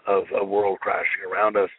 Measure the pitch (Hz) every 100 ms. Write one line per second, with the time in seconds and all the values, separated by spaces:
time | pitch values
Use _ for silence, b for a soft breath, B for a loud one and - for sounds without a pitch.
0 | - 98 95 104 98 101 101 92 101 98
1 | 104 - 92 95 107 104 92